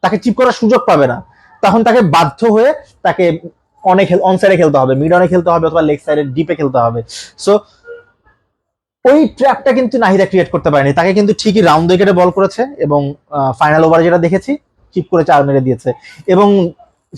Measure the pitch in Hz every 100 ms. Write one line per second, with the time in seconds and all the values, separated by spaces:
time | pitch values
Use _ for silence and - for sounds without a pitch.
0 | 185 208 247 214 254 226 220 247 - 165
1 | 131 117 - _ _ _ 202 214 226 233
2 | 190 165 156 - 226 214 254 311 - _
3 | 185 165 175 165 170 _ _ _ - 185
4 | 175 180 190 185 196 185 160 143 131 135
5 | 156 175 180 180 175 170 160 165 156 143
6 | - 151 143 131 160 165 143 127 117 117
7 | 113 - - _ - 202 - _ - -
8 | _ _ _ _ _ _ _ _ _ _
9 | 247 285 302 - 269 262 277 254 247 254
10 | 208 190 190 185 156 170 165 147 139 143
11 | 175 196 208 214 214 202 170 151 170 185
12 | 202 180 180 180 190 - 262 285 147 147
13 | 139 147 _ 147 135 127 151 156 160 165
14 | 165 170 170 185 - 294 _ _ _ -
15 | - 180 151 151 139 139 131 120 - -
16 | - - - 185 202 202 175 - _ _
17 | _